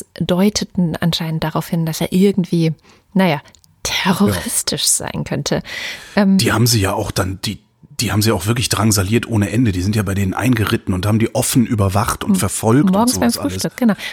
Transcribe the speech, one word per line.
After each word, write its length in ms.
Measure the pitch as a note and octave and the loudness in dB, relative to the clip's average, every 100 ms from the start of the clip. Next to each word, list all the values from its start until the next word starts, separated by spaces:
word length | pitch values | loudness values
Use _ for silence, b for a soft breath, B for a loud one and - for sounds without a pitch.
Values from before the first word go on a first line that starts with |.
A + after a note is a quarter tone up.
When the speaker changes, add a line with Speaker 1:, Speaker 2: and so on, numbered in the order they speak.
| - | -4
Speaker 1:
deuteten 840 | - D#3+ F3+ G3+ - F#3+ - F3 - | -6 -2 2 2 0 -4 -2 -2 0
anscheinend 480 | E3+ - D#3+ D#3+ | -2 -2 -4 -2
darauf 240 | D#3 E3 - | -2 -4 -4
hin, 160 | E3+ | -2
dass 160 | D#3+ D#3 | -2 -4
er 120 | E3 | -2
irgendwie, 580 | F#3 G3+ G3 E3+ F3 D#3+ D3+ b b b | 4 4 2 0 0 0 -2 b b b
naja, 300 | F#3+ F#3+ C#3+ - B _ _ | 0 2 0 -6 B _ _
terroristisch 1000 | - - - F#3 G3+ F#3+ A#3 - - D3+ | -6 -4 -2 2 2 0 -4 -6 -4 -4
Speaker 2:
Ja. 220 | - - - | -2 -2 -4
Speaker 1:
sein 140 | - | -8
könnte. 380 | D3+ - C#3+ D3 - B B B B - | -6 -4 -2 -4 -4 B B B B 2
Ähm, 220 | G3 F#3+ | 4 4
Speaker 2:
Die 120 | A#2 | 4
haben 140 | G2+ A#2+ | 4 4
sie 140 | A#2 | 4
ja 140 | F#2+ | 2
auch 160 | G2+ G#2 | -2 -4
dann, 300 | - F#2 F#2+ | -4 -4 -4
die, 140 | - F#2+ _ _ - - | -8 -8 _ _ -20 -6
die 100 | G2+ | -2
haben 120 | G2+ | 0
sie 100 | G#2+ | 0
auch 140 | G#2 F#2+ | 0 0
wirklich 220 | A#2+ G2+ | -2 -2
drangsaliert 600 | - A2 G#2 F#2+ A2+ - | 0 2 2 2 0 0
ohne 220 | A2 G2+ | 0 0
Ende. 200 | G#2+ B2 | 2 0
Die 120 | F2+ | 0
sind 120 | F#2+ | 0
ja 80 | A2 | 0
bei 120 | G2 | -2
denen 200 | G2 F#2+ | -2 -2
eingeritten 580 | - A#2 A#2+ G2+ A#2 - | 0 0 2 2 -2 -2
und 140 | F#2 G2 | -2 0
haben 140 | A2 | 2
die 160 | A2 - | 2 0
offen 300 | - C#3+ A2+ | 0 2 2
überwacht 580 | A2 G2 G2 G#2+ - | 2 2 2 0 -4
und 60 | - | 0
Speaker 1:
M-, 40 | F#3+ | 0
Speaker 2:
verfolgt 500 | G#2+ - G#2+ B2+ G3 | 0 -2 2 4 4
und 60 | |
Speaker 1:
morgens 260 | F#3 A#3+ F#3+ | 2 2 2
beim 120 | A#3 | 0
Speaker 2:
sowas 80 | A#3 | 0
alles. 140 | - | -4
Speaker 1:
Frühstück, 220 | F#2+ E3 - | -4 -8 0
genau. 180 | A#3+ F#3+ B | 0 0 B